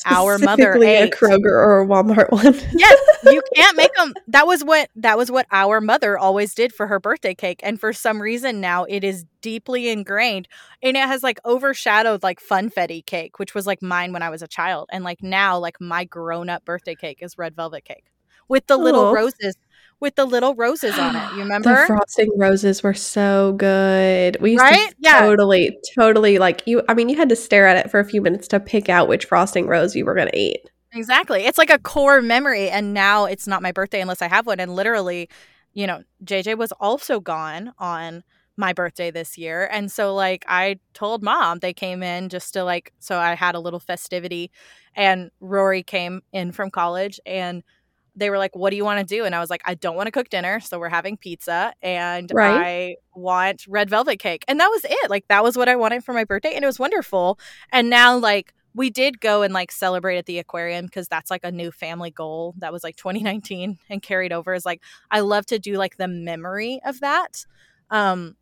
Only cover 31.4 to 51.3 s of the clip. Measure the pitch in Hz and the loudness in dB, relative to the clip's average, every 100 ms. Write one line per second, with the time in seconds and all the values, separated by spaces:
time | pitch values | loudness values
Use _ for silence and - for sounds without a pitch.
31.4 | 220 - 320 302 - 302 277 277 233 240 | 0 2 4 4 2 2 6 6 4 0
32.4 | 285 220 190 196 202 202 196 208 196 196 | 0 -2 -2 -2 -2 0 2 2 0 -4
33.4 | 202 190 185 180 196 202 185 180 175 196 | -6 -4 -4 -4 -4 -4 -6 -6 0 0
34.4 | 233 185 180 180 208 226 180 175 170 _ | 0 -4 -4 -4 -2 -2 -4 -8 -10 _
35.4 | _ _ _ 202 196 160 - _ 185 196 | _ _ _ -8 -8 -8 -12 _ -6 -4
36.4 | 196 220 220 - 202 277 - 240 175 160 | -4 -4 -6 -4 -4 -4 -4 -6 -6 -8
37.4 | 156 156 233 - 185 165 165 170 - _ | -8 -12 -14 -12 -10 -8 -10 -14 -20 _
38.4 | _ - 190 175 175 - 170 165 165 - | _ -6 -4 -4 -6 -6 -10 -10 -12 -12
39.4 | 160 165 190 214 202 - 202 196 190 185 | -10 -6 -6 -6 -8 -6 -4 -2 -2 -4
40.4 | - 180 190 190 _ - 208 226 202 311 | -2 -2 -2 -6 _ -10 -8 -6 -2 -2
41.4 | 185 170 185 175 190 180 180 175 185 180 | -2 -4 -8 -8 -10 -8 -8 -8 -10 -12
42.4 | - 196 180 175 - _ - 180 170 175 | -10 -8 -6 -6 -8 _ -8 -4 -4 -2
43.4 | 180 175 170 170 - 175 - 180 175 175 | -4 -4 -8 -10 -10 -12 -8 -10 -8 -10
44.4 | 170 _ _ _ _ - 196 185 175 _ | -12 _ _ _ _ -2 0 0 -6 _
45.4 | 190 196 196 190 - 190 175 190 _ 190 | -4 0 0 0 -4 -8 -8 -12 _ -10
46.4 | 180 175 190 190 175 180 202 190 - 190 | -8 -8 -8 -4 -4 -4 -8 -10 -12 -10
47.4 | 180 175 - _ _ _ _ 196 208 196 | -10 -12 -18 _ _ _ _ -8 -4 -4
48.4 | 190 180 190 202 208 202 185 214 208 170 | -4 -4 -4 -2 -4 -4 -4 -6 -4 -6
49.4 | 170 175 - 175 180 170 214 262 254 190 | -6 -8 -8 -8 -8 -6 -6 -6 -6 -6
50.4 | 180 214 - 175 170 170 185 208 185 | -6 -6 -8 -12 -6 -4 -6 -12 -16